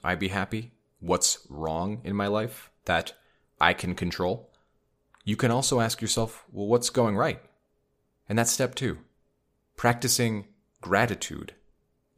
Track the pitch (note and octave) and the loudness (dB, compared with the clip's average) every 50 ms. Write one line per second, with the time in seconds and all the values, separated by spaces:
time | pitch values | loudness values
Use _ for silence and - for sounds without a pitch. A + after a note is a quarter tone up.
0 | - F2 F2+ D#2+ G2 F#2 F#2+ G2 F#2+ - A2+ A2 A2+ A#2+ _ _ _ _ _ _ | -2 -2 -2 -2 -2 -4 -2 -4 -4 -4 -6 -8 -8 -10 _ _ _ _ _ _
1 | - E2+ F2+ F3 - - - - - - - D2+ D#2 D#2 D#2 E2 F2+ G2+ G#2+ G#2+ | -2 0 0 2 2 0 -2 -4 -8 -14 -10 -6 -4 -4 -2 -2 -2 -4 -6 -6
2 | - F2 G2+ G2+ G2+ G2+ G#2 G#2+ A2 A2+ - - - - _ _ _ - F2 E2 | -6 -6 -4 -2 -2 0 0 -2 -2 -4 -8 -14 -20 -20 _ _ _ 0 0 0
3 | - - - _ _ _ _ _ _ _ _ _ D2 F2 F2+ - - F2 F2+ - | 0 -4 -14 _ _ _ _ _ _ _ _ _ 4 4 4 2 -2 -4 -4 -2
4 | F#2 F2 - - F2+ F2+ - A#2 - - _ _ _ _ _ _ _ _ _ _ | -4 -4 -2 -2 -2 -2 -2 -4 -8 -18 _ _ _ _ _ _ _ _ _ _
5 | _ _ _ _ _ G#2+ G#2+ - C#3 A#2+ A#2 B2+ C3+ - C#3 A#2+ A2+ A2+ - - | _ _ _ _ _ -4 -2 2 2 2 2 2 2 2 2 2 2 0 -2 -4
6 | A2+ A2 - A#2+ A2 G#2+ - - - - - F#2+ G2+ G#2 A#2+ A#2+ A#2+ - - B2+ | -2 -2 0 0 0 -2 -4 -14 -20 -14 -8 -6 0 2 2 2 2 2 2 2
7 | A#2 A2 G2+ G#2 C#3 D#3 C3+ - - - _ _ _ _ _ _ _ _ _ _ | 2 4 2 2 0 0 -2 -6 -12 -20 _ _ _ _ _ _ _ _ _ _
8 | _ _ _ _ _ - G#2 A2+ A#2 - - - C3 B2+ - - C3+ A2 D#2 D#2 | _ _ _ _ _ -2 0 2 2 2 2 0 0 -2 -2 -4 -4 -4 -4 -6
9 | - _ _ _ _ _ _ _ _ _ _ _ _ _ _ - - A#2+ B2 B2 | -12 _ _ _ _ _ _ _ _ _ _ _ _ _ _ 2 2 2 4 4
10 | - B2 - - A#2+ A2+ A2 G2+ G2 - _ _ _ _ _ _ - F2 F#2+ G2+ | 2 0 2 2 2 0 0 -2 -6 -10 _ _ _ _ _ _ 0 4 4 4
11 | A#2 A#2 G2 - - - - - - - - _ _ _ _ _ _ _ _ _ | 4 4 0 -4 -6 -8 -8 -10 -12 -14 -16 _ _ _ _ _ _ _ _ _
12 | _ _ _ | _ _ _